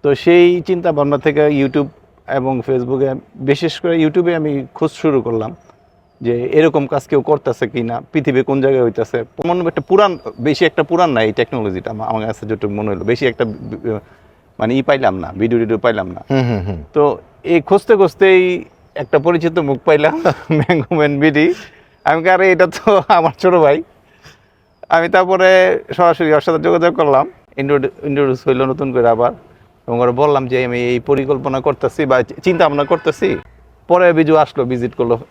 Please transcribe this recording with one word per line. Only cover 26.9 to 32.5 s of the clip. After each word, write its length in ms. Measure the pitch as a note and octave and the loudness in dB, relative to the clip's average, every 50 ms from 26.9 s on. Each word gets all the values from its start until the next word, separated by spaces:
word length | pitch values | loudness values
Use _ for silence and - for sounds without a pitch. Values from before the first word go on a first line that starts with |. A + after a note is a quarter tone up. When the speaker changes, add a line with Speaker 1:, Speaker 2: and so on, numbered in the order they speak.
| E3 | 2
Speaker 1:
করলাম, 340 | E3+ D#3+ D3 C#3 C3 C#3+ - - _ _ _ _ | 2 2 2 4 2 2 0 -8 _ _ _ _
ইন্ট্রোডিউ-, 500 | - C#3 C#3 D3 C#3 C3 C3 - - C#3 | -8 -2 0 0 0 0 -4 -8 -8 -8
ইন্ট্রোডিউস 420 | D3 C#3 C#3+ C#3+ C3+ B2+ B2+ - C#3 | -4 -2 0 0 0 -2 -2 -2 -2
হইলো 180 | C3 B2+ C3+ | 0 0 0
নতুন 260 | C3 C3 D#3 D3 C3+ | -2 -2 -4 -4 -4
করে 160 | B2 B2+ A#2 A#2 | 0 2 2 2
আবার। 240 | A#2 A2 A#2+ A#2+ A3+ - - _ _ _ _ _ _ _ _ | 2 2 0 -2 -2 -4 -20 _ _ _ _ _ _ _ _
এবং 140 | - A#2 A#2+ | -6 -2 0
ওরা 120 | B2 B2 | 0 0
বললাম 360 | A#2+ B2 D3 D3+ C#3+ C3+ C3 B2 | 0 2 0 2 2 0 -2 -2
যে 160 | C3 B2+ B2+ | -2 -2 -2
আমি 160 | B2 A#2+ A#2+ | -2 -4 -4
এই 200 | A#2+ A#2+ B2 B2 | -2 -2 -2 -2
পরিকল্পনা 600 | A#2 - C#3+ C3+ C3+ C3 D3 C3 C3+ C#3 C3 C3+ | 0 -2 -2 -2 0 -2 -4 -4 -2 -4 -4 -2
করতেছি 460 | B2+ D3+ C3+ - - B2+ - - D#3 | -2 -2 -2 -2 -4 -4 -2 -2 0
বা 160 | C3+ C3 B2+ | 0 2 0
চি-, 180 | B2 - - - - | 0 -2 -8 -4 -2
চিন্তা 240 | F#3 | -2